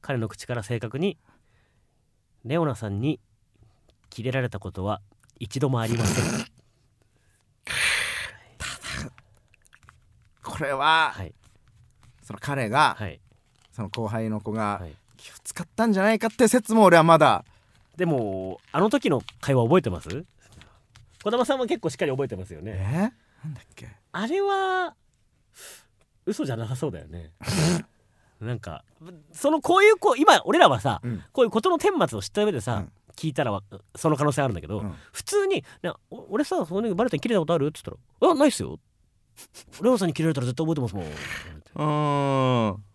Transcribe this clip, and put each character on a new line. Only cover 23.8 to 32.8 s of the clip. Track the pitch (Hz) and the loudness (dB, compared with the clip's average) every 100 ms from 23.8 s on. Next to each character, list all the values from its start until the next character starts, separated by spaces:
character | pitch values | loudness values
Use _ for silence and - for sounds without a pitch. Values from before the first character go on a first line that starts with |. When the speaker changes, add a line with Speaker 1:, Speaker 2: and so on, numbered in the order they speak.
| 117 - _ | -20 -20 _
Speaker 1:
あ | 170 | -8
れ | 226 381 | -4 -2
は、 | 403 392 381 370 339 _ _ _ _ _ _ - - - _ _ _ _ | -2 -2 -2 -2 -4 _ _ _ _ _ _ -20 -20 -20 _ _ _ _
嘘 | - 220 | -8 -6
じ | 196 | -6
ゃ | 113 | -6
な | 113 | -6
さ | |
そ | 127 151 | -6 -6
う | |
だ | 82 | -8
よ | 76 | -14
ね。 | 85 80 _ - 185 160 170 | -16 -16 _ -4 0 0 0
<laughs> | - _ _ _ _ _ | -6 _ _ _ _ _
な | 110 | -10
ん | 117 | -8
か、 | 95 76 _ _ 160 170 _ | -10 -14 _ _ -20 -20 _
そ | - 285 | -4 -2
の、 | 311 | 0
こ | - 370 | 2 6
う | |
い | 415 | 6
う、 | 427 | 6
こ | - | 2
う、 | 247 | 4
今、 | 349 220 | 6 6
俺 | - 302 | 4 6
ら | 208 | 6
は | 120 | 6
さ、 | 135 104 | 0 -2
Speaker 2:
う | 120 | -6
ん。 | 104 - | -8 -8
Speaker 1:
こ | - | 0
う | |
い | 233 | 2
う | |
こ | 226 | 2
と | 370 | 0
の | 339 | 2
顛 | 415 359 170 | 0 0 -2
末 | 104 | -2
を | |
知 | - | -6
っ | |
た | - | -2
上 | 214 | -2
で | 143 | -2
さ、 | 123 | -4
Speaker 2:
う | |
ん。 | 107 | -6